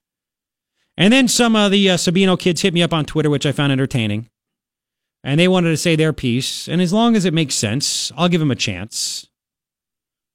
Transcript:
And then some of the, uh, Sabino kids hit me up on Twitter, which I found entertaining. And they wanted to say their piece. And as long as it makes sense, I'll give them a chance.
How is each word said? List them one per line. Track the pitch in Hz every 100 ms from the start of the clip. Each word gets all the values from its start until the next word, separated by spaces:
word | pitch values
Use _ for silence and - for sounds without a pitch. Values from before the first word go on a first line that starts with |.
| _ _ _ _ _ _ _ _ _ -
And | 190
then | 262 247
some | - 233
of | 220 202
the, | 202 196
uh, | 175
Sabino | - 175 190 180
kids | 185 170
hit | 196
me | 165
up | 170
on | 165
Twitter, | 143 156 151
which | 143 147
I |
found | 135 143
entertaining. | 131 135 123 110 104 117 _ _ _ _ _ _ _ _ _
And | 123 147
they | 185
wanted | 185 165
to | 156
say | 175
their | 156 156
piece. | - 127 120 127 - -
And | 165
as | 180
long | 214 233
as | 220
it | 180
makes | 160 151
sense, | - 107 123 - - - 147
I'll | 175
give | 175
them | 151
a | 117
chance. | - 90 104 - - - - _ _ _ _ _ _ _ _ _ _